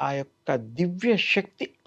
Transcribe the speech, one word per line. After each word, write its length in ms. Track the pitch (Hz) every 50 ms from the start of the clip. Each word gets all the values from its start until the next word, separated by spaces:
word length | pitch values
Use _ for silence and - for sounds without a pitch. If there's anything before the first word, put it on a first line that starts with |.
ఆ 120 | 139 139
యొక్క 420 | 139 139 139 - _ _ - - 139
దివ్య 600 | 120 110 113 117 143 180 175 180 185 220 240 220
శక్తి 580 | - - - - 202 185 - _ - - - - _ -